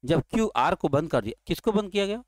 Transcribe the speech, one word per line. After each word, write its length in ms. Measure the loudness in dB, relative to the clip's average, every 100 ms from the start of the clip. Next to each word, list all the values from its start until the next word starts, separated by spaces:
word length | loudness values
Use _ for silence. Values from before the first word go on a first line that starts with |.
जब 200 | 2 0
क्यूआर 520 | 0 0 0 2 0 2
को 140 | 0
बंद 220 | 0 0
कर 100 | -2
दिया, 200 | -2 -8 -6
किसको 240 | -2 0
बंद 200 | 0 0
किया 140 | -2 -2
गया? 180 | -4